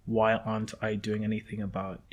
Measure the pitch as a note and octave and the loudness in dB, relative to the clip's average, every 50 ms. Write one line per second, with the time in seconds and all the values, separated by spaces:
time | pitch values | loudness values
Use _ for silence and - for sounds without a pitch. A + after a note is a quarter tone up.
0 | _ - A2+ A2 A2 A2 A2+ A#2 A2+ A2+ A2 A2 A2 G#2+ - - - A2 G#2+ G2+ | _ 0 2 4 6 6 4 4 2 0 -2 -2 -2 -4 -4 -4 -2 -2 -2 -2
1 | G2+ G#2+ G#2+ G#2+ G#2+ G#2+ A2 G#2+ - - G#2+ G#2+ G#2 G2 F2+ G2 G2 F#2+ F2+ - | -2 -2 -2 0 0 0 -2 -2 -4 -6 -6 -6 -6 -4 -4 -4 -4 -6 -8 -12
2 | - - | -14 -18